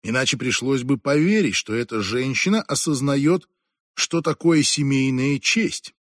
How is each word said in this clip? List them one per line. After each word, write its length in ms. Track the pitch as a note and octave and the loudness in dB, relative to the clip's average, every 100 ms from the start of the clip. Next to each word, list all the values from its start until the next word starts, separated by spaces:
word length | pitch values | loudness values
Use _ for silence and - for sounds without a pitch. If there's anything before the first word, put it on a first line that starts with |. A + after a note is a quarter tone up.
Иначе 340 | G#2 B2 C3 C3 | -2 -2 0 -2
пришлось 460 | B2 A#2+ B2+ C3+ | -2 -2 0 -2
бы 160 | B2 C#3 | 0 -2
поверить, 560 | C#3 D3 E3 G#3+ D3+ | 0 2 4 2 2
что 200 | - - | -2 -4
эта 280 | A2 A#2+ A2+ | -4 -2 -4
женщина 580 | G2 A#2+ C3 B2 F#3 A3 | -2 -2 -2 -2 0 0
осознает, 880 | - C3+ - C#3+ C#3 C#3 D3 F3+ _ _ _ _ _ | 0 -4 -2 -2 0 2 2 0 _ _ _ _ _
что 260 | - - E3+ | -8 -4 -2
такое 420 | D#3+ D3 E3+ D#3+ | -2 0 2 4
семейная 760 | C#3 - C#3 C3+ C3 B2+ C3+ C#3 | 2 0 0 2 2 0 0 0
честь 560 | - - G#3+ - - _ | 0 0 -2 -4 -14 _